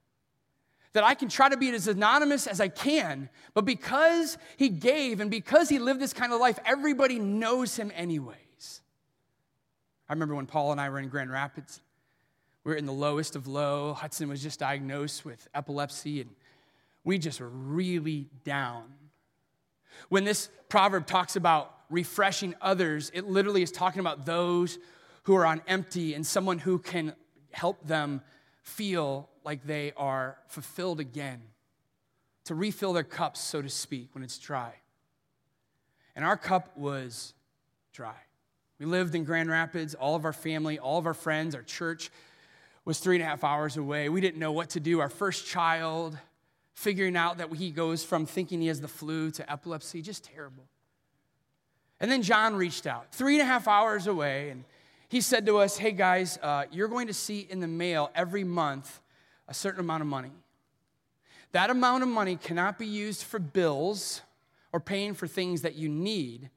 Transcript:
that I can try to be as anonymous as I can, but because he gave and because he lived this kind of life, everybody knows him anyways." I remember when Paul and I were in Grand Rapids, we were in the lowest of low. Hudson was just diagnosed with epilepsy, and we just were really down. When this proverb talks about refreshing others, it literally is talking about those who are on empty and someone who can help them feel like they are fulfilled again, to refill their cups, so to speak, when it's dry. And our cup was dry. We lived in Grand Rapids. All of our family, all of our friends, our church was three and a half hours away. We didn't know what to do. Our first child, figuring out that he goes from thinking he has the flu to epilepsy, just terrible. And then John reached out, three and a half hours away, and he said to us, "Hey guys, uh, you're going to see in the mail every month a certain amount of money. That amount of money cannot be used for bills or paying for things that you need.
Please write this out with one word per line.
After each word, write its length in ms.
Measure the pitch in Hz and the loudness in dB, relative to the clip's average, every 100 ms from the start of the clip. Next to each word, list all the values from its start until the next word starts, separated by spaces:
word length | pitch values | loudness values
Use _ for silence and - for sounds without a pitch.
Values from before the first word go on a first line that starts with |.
| _ _ _ _ _ _ _ _ _ | _ _ _ _ _ _ _ _ _
that 120 | - | 4
I 100 | 214 | 6
can 140 | 269 247 | 4 2
try 200 | - 269 | 6 6
to 80 | 269 | 6
be 140 | 262 | 2
as 160 | 233 185 | 0 0
anonymous 640 | 196 208 269 294 285 247 | 4 6 6 6 2 0
as 120 | 185 | 0
I 80 | 190 | 0
can, 600 | - 269 302 180 135 135 - - | 0 2 2 2 -4 -8 -14 -4
but 100 | 208 | 0
because 760 | 208 233 - 269 330 339 320 - - - | 2 0 0 4 6 6 2 -4 -10 0
he 140 | 277 | 2
gave 500 | 170 240 302 269 208 | 4 2 4 2 -2
and 100 | 208 | -2
because 380 | 220 - 294 311 | -4 4 6 6
he 100 | 285 | 4
lived 220 | 240 269 | 2 0
this 120 | 269 | -2
kind 200 | - 240 | -2 0
of 80 | 233 | 4
life, 180 | 247 - | 4 4
everybody 560 | 226 277 294 269 262 240 | 0 2 2 4 4 4
knows 560 | 202 208 226 254 240 - | 0 0 2 2 0 -2
him 160 | 208 | -6
anyways." 880 | 170 175 156 123 - _ _ - - _ _ _ _ _ _ _ _ _ _ _ _ - | -4 -2 -2 -4 -12 _ _ -18 -18 _ _ _ _ _ _ _ _ _ _ _ _ -6
I 60 | |
remember 200 | 156 156 | -4 -2
when 120 | 147 131 | -4 -4
Paul 260 | 156 143 | -2 0
and 80 | 143 | 0
I 80 | 139 | -2
were 100 | 139 | -4
in 100 | 135 | -6
Grand 220 | 139 131 | -6 -4
Rapids, 500 | 135 143 - 139 - _ _ _ _ _ _ _ _ | -4 -6 -8 -18 -20 _ _ _ _ _ _ _ _
we 80 | - | -6
were 40 | 156 | -4
in 100 | 143 | -4
the 60 | |
lowest 440 | 135 147 147 151 147 | -2 0 0 -2 -6
of 100 | 135 | -6
low. 480 | 139 143 143 147 | -2 0 0 -2
Hudson 340 | 143 156 - 147 | -6 -8 -6 -6
was 140 | 139 | -6
just 160 | 151 - | -8 -6
diagnosed 680 | 135 143 135 143 143 - | -4 -4 -4 -6 -6 -8
with 240 | 147 117 - | -12 -16 -10
epilepsy, 640 | 143 143 143 143 - 143 147 | -8 -6 -4 -6 -6 -8 -8
and 140 | 117 - _ _ _ _ _ _ | -8 -16 _ _ _ _ _ _
we 140 | - 190 | -2 0
just 220 | 156 - | -2 -6
were 80 | 123 | -10
really 800 | 127 135 160 180 175 156 151 139 135 | -10 -4 -2 0 0 -2 -4 -6 -12
down. 520 | 147 139 127 120 113 143 147 _ _ _ _ _ _ _ _ - - | -4 -2 -2 -6 -14 -20 -20 _ _ _ _ _ _ _ _ -20 0
When 160 | 196 | 2
this 240 | 202 214 - - - | 2 0 -4 -12 2
proverb 380 | 208 196 190 147 | 6 6 4 2
talks 300 | 185 175 202 | 0 2 2
about 480 | 170 156 - - - | 4 4 2 -12 -4
refreshing 640 | 170 170 - 196 - 196 - | -2 0 2 2 2 -4 -2
others, 500 | 190 190 170 151 147 | 0 2 2 0 -4
it 120 | 175 202 | -6 0
literally 360 | 190 202 202 | 2 4 2
is 100 | 175 | 0
talking 280 | - 185 190 | 0 0 0
about 260 | 180 147 135 | -2 -4 -2
those 520 | 170 175 175 175 - - - - - | 0 2 2 0 -2 -16 -20 -20 -4
who 100 | - | 4
are 120 | 190 165 | 6 6
on 140 | 160 170 | 2 0
empty 480 | 190 185 180 160 | -2 -2 -4 -4
and 120 | 147 156 | -4 -2
someone 340 | 196 190 175 | 0 0 0
who 180 | 156 180 | 0 0
can 360 | - 175 156 - _ _ _ | 0 -4 -4 -6 _ _ _
help 320 | - 175 175 | -4 -2 -2
them 380 | 151 160 147 139 - - _ _ | -2 -2 -2 -4 -8 -20 _ _
feel 680 | - - 208 180 143 139 143 _ | -16 -6 -2 0 0 -4 -8 _
like 200 | 151 147 | -10 -8
they 280 | 139 151 147 | -6 -4 -4
are 460 | 143 139 131 131 135 - | -4 -2 -2 -4 -8 -16
fulfilled 500 | - - - 185 160 | -16 -12 -6 -4 -4
again, 540 | 135 135 139 123 113 _ _ _ _ _ _ _ _ _ | -6 -8 -8 -10 -16 _ _ _ _ _ _ _ _ _
to 100 | - | -8
refill 380 | 160 208 - 196 | -4 -4 -2 0
their 120 | 175 | 0
cups, 360 | 143 - 160 - | -2 -4 -4 -4
so 220 | - 156 | -6 -6
to 60 | 139 | -6
speak, 440 | - - 131 123 | -8 -8 -10 -10
when 100 | 139 | -14
it's 140 | 127 - | -12 -12
dry. 360 | - 139 117 110 _ _ _ _ _ _ _ _ _ _ _ _ _ 135 | -8 -6 -6 -12 _ _ _ _ _ _ _ _ _ _ _ _ _ -4
And 80 | |
our 120 | 160 202 | 0 0
cup 400 | - 185 - - | 2 0 0 -8
was 560 | 143 135 127 113 - - _ _ _ _ _ | -6 -6 -8 -12 -14 -16 _ _ _ _ _
dry. 340 | - 117 104 _ _ _ _ _ - | -14 -14 -14 _ _ _ _ _ -10
We 80 | 147 | -2
lived 280 | 180 180 | 0 2
in 100 | 170 | 0
Grand 240 | 151 165 165 | 0 0 2
Rapids. 460 | 160 165 170 156 | 0 0 -2 -6
All 220 | 143 135 160 | -4 0 0
of 80 | |
our 80 | 156 | -2
family, 460 | 151 160 160 156 151 | -4 -4 -2 -2 -4
all 200 | 127 165 | -2 0
of 80 | 165 | 0
our 80 | |
friends, 400 | 156 165 156 160 | -2 -2 -2 -2
our 80 | 139 | -6
church 480 | 113 - 165 165 - - - _ _ _ _ _ | -10 -8 -6 -6 -10 -16 -20 _ _ _ _ _
was 140 | - 156 | -6 -2
three 180 | 185 180 | 2 2
and 60 | |
a 40 | 160 | 2
half 180 | 147 | -2
hours 320 | 147 147 151 147 | 0 0 0 -2
away. 320 | 143 147 147 | -4 -2 0
We 120 | 180 | 2
didn't 180 | 185 160 | 2 0
know 140 | 160 | -2
what 180 | 156 165 | -2 -2
to 100 | 175 | -2
do. 200 | 151 170 | 2 2
Our 80 | 139 | 2
first 380 | - 196 180 - | 0 -2 -2 -4
child, 720 | 185 165 165 160 160 165 151 - _ _ _ _ | 0 2 2 0 -4 -4 -8 -14 _ _ _ _
figuring 420 | - 214 190 190 175 | -6 -2 0 2 2
out 220 | 170 175 | 0 0
that 140 | 160 | -6
he 160 | 160 185 | -6 -4
goes 340 | 151 165 165 | -2 -2 -2
from 220 | - 170 156 | 0 0 0
thinking 340 | - 180 175 | -4 -4 -2
he 60 | 165 | -2
has 140 | 151 | -2
the 80 | 147 | -6
flu 420 | - 151 160 156 | -10 -6 -4 -4
to 200 | 151 147 | -6 -8
epilepsy, 520 | 147 175 160 - 170 | -10 -8 -10 -10 -12
just 220 | 160 208 | -10 -14
terrible. 440 | - 143 143 131 131 _ _ _ _ _ _ _ _ _ _ _ _ - | -16 -18 -18 -20 -20 _ _ _ _ _ _ _ _ _ _ _ _ -4
And 100 | 208 | 0
then 120 | 262 | 2
John 320 | 196 220 220 | 4 6 4
reached 320 | 202 180 - 151 | 2 0 -2 -6
out, 260 | 120 - | -8 -8
three 220 | - 269 | -2 4
and 80 | 294 | 6
a 40 | 262 | 6
half 200 | 254 208 | 4 6
hours 400 | 208 220 208 185 | 6 6 2 0
away, 440 | 180 143 139 143 | 0 0 -2 -6
and 140 | 127 127 _ _ _ _ | -12 -16 _ _ _ _
he 120 | 247 | 0
said 260 | - 240 214 | 4 4 6
to 120 | 208 | 6
us, 180 | 196 202 | 6 4
"Hey 160 | 220 | 0
guys, 460 | 190 185 185 180 - | 4 4 4 2 -2
uh, 240 | 151 143 139 | -2 -2 -2
you're 180 | 165 214 | -2 -2
going 180 | 240 233 | -2 -4
to 80 | |
see 260 | 202 - 208 | -4 -6 -6
in 200 | 190 190 | -6 -6
the 80 | 170 | -4
mail 420 | 165 175 160 147 | -2 0 0 0
every 300 | 165 180 202 | 0 -2 -2
month 560 | 185 175 151 139 135 - _ _ _ _ - | -2 0 0 -2 -10 -18 _ _ _ _ -12
a 60 | |
certain 260 | - 196 185 | -6 -4 -4
amount 200 | 170 160 | -2 -2
of 80 | 151 | -2
money. 240 | 135 127 139 _ _ _ _ _ _ _ _ _ - - | -4 -8 -16 _ _ _ _ _ _ _ _ _ -20 -2
That 180 | 175 202 | 2 4
amount 320 | 254 247 254 | 4 4 4
of 60 | 254 | 2
money 280 | 226 196 175 | 0 0 -2
cannot 420 | - 170 190 202 | -2 0 0 -2
be 80 | 220 | -6
used 360 | 208 208 208 | -4 -4 -6
for 160 | - 220 | -6 -6
bills 840 | 156 185 165 143 170 208 - - - _ _ _ _ | -2 2 2 2 -2 -2 -6 -8 -12 _ _ _ _
or 80 | 170 | -6
paying 340 | - 196 202 | -4 -4 -4
for 120 | 190 165 | -4 -6
things 360 | - 180 170 | -4 -2 -2
that 140 | 165 147 | -4 -4
you 120 | 156 | -4
need. 640 | 147 190 214 131 117 131 | -2 -2 -2 -4 -8 -16